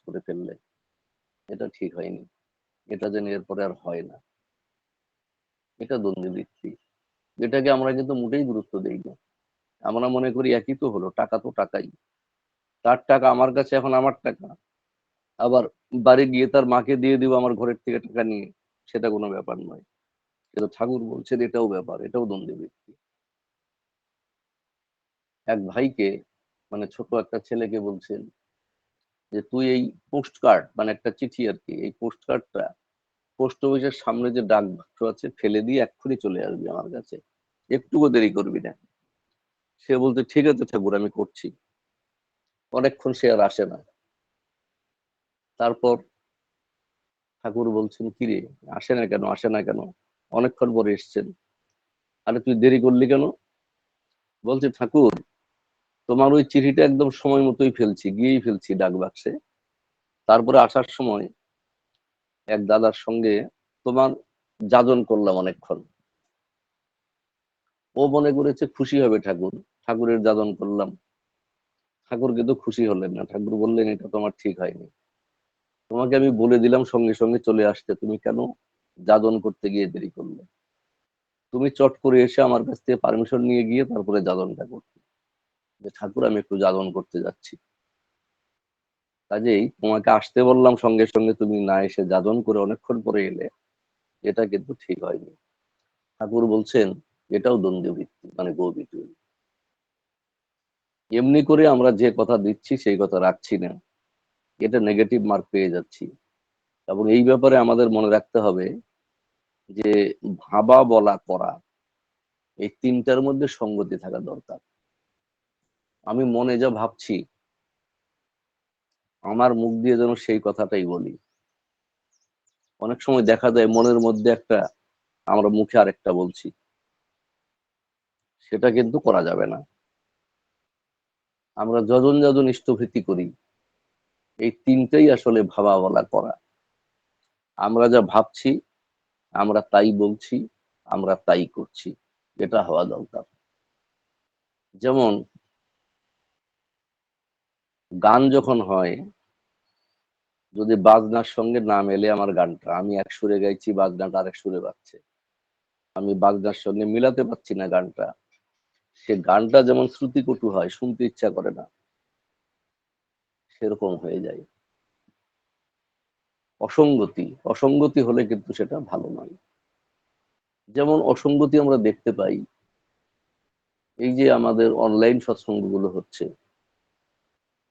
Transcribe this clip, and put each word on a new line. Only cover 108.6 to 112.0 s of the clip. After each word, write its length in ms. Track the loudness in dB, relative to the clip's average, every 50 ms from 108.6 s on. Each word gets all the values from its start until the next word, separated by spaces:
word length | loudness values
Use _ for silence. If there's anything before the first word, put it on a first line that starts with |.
| -2 -6 -8 -10 -14 _ _ _ _ _ _ _ _ _ _ _ _ _ _ _ _ -14
যে 200 | -8 -4 0 2 2 2 2 0 -2 -6 -8 -10 -10 -10
ভাবা, 460 | -8 -2 0 2 6 8 8 8 8
বলা, 320 | 6 4 4 4 4 2
করা, 440 | -2 -4 -6 -6 -4 -4 -6 -8 -10 _ _ _ _ _ _ _ _